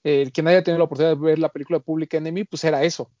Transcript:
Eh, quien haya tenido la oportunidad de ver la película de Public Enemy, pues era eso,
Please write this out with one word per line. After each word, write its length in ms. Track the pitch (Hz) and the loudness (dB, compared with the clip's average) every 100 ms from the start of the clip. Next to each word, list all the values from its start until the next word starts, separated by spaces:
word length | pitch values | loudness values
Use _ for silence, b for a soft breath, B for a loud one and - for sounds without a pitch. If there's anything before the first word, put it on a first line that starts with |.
Eh, 280 | 151 143 135 | 0 0 0
quien 160 | - 160 | 0 2
haya 160 | 185 | 4
tenido 140 | 175 170 | 4 0
la 60 | |
oportunidad 300 | 160 131 160 | 0 0 0
de 80 | 151 | 2
ver 160 | 156 156 | 2 2
la 120 | 156 | 0
película 280 | 151 139 165 | -4 -4 -4
de 60 | |
Public 300 | - 160 156 | -2 -4 -2
Enemy, 300 | 160 160 175 | -4 -4 -6
pues 200 | 214 160 | -6 -4
era 180 | 160 147 | 0 2
eso, 280 | 160 - 123 _ | 0 -2 -10 _